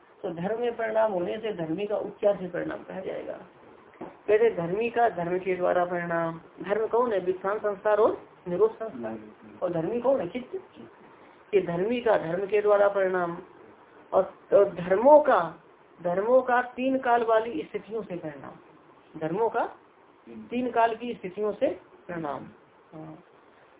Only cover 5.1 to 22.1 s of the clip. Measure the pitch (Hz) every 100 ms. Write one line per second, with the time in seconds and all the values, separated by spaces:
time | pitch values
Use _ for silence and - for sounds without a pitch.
5.1 | 175 170 185 190 180 180 175 175 175 170
6.1 | 170 165 165 - - 175 208 220 226 247
7.1 | 196 180 185 190 214 214 190 208 208 247
8.1 | - - - 180 175 214 - 220 127 220
9.1 | 220 - - - - 180 170 170 233 240
10.1 | 262 170 247 - 370 - - - - -
11.1 | - - - - 202 170 170 208 247 233
12.1 | 190 165 180 196 208 208 202 202 196 190
13.1 | 185 170 170 - - - - - - -
14.1 | 190 185 - - 190 196 170 175 196 262
15.1 | 302 294 208 165 165 - _ _ - 175
16.1 | 180 220 254 254 247 247 - 262 262 254
17.1 | 240 226 226 220 - - 202 - 220 190
18.1 | 170 160 143 135 - - - - - _
19.1 | 156 156 185 226 233 330 - _ _ _
20.1 | _ 233 226 220 240 254 226 226 220 240
21.1 | 202 180 202 208 196 262 - - - -